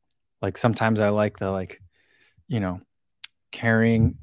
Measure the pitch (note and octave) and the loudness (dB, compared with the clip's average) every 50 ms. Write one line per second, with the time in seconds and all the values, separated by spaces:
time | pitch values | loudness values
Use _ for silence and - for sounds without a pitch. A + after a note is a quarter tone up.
0 | _ _ _ _ _ _ _ _ - G2 F#2 - - A#2+ A2 - A#2 A2+ A2 G#2+ | _ _ _ _ _ _ _ _ -6 -6 -4 0 0 0 0 0 0 0 0 0
1 | G#2+ G2+ G#2 G#2+ G#2+ G#2 - - G#2 F#2+ F#2+ F#2+ F#2 F2 - - G2 _ _ _ | 0 0 0 0 0 -2 -4 -4 -6 -6 -4 -6 -6 -10 -14 -20 -20 _ _ _
2 | _ _ _ _ _ _ _ _ _ - - A2+ G2+ F#2 F2 - - _ _ _ | _ _ _ _ _ _ _ _ _ -6 -4 -4 -4 -4 -6 -8 -12 _ _ _
3 | _ _ _ _ - - _ _ _ _ - - - A#2 A2+ A2+ A2+ A2+ A2+ A2+ | _ _ _ _ -18 -18 _ _ _ _ -14 -4 0 2 4 4 4 4 4 4
4 | A2 - - - | 2 2 0 -4